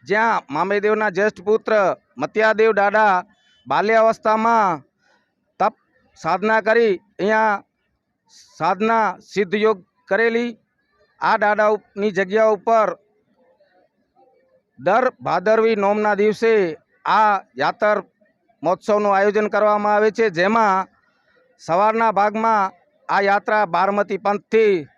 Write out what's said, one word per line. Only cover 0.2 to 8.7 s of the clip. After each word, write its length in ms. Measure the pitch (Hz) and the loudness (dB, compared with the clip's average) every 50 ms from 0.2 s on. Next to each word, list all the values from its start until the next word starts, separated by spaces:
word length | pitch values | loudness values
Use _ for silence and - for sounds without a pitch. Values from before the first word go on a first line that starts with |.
| 226 226 208 175 - _ | 0 0 0 -2 -4 _
મામેદેવના 600 | 139 151 175 190 202 208 196 214 214 214 214 208 | -4 -4 -2 -2 -2 -2 0 0 0 0 -2 -4
જ્યેષ્ઠ 320 | 175 175 208 214 - - | -2 -2 -2 -2 -2 -4
પુત્ર 540 | 175 202 214 220 _ - 220 214 196 170 135 - _ _ _ - | -2 -2 -2 -2 _ 0 0 2 2 0 -2 -4 _ _ _ -10
મતિયાદેવ 540 | 143 156 _ 208 220 220 214 202 220 220 | -10 -6 _ 0 0 0 2 2 2 2
દાદા 520 | 214 202 196 202 196 214 220 208 185 180 180 _ _ _ _ _ _ _ _ | 2 2 0 2 2 2 2 2 2 0 -4 _ _ _ _ _ _ _ _
બાલ્યાવસ્થામાં 1160 | 127 135 160 185 214 226 226 220 226 220 - _ 220 220 220 220 226 233 226 214 185 165 143 - _ _ _ _ _ _ _ _ _ _ _ _ _ _ _ | -4 -2 -2 0 2 2 4 2 2 0 0 _ -2 0 0 0 0 2 2 0 0 -2 -6 -10 _ _ _ _ _ _ _ _ _ _ _ _ _ _ _
તપ 140 | 185 214 - _ _ _ _ _ _ _ _ _ | -4 -4 -4 _ _ _ _ _ _ _ _ _
સાધના 400 | - 160 175 185 196 220 220 220 | -6 -4 -4 -2 0 0 0 0
કરી 360 | - 220 220 233 233 220 190 | 0 2 2 2 2 2 0
અહીંયા 680 | 170 _ _ _ - 170 208 220 220 220 220 202 196 - _ _ _ _ _ _ _ _ _ _ _ _ _ _ - - _ _ | -2 _ _ _ -6 -2 0 0 0 0 0 -2 -4 -8 _ _ _ _ _ _ _ _ _ _ _ _ _ _ -20 -20 _ _
સાધના 600 | - 151 170 | -4 -2 -2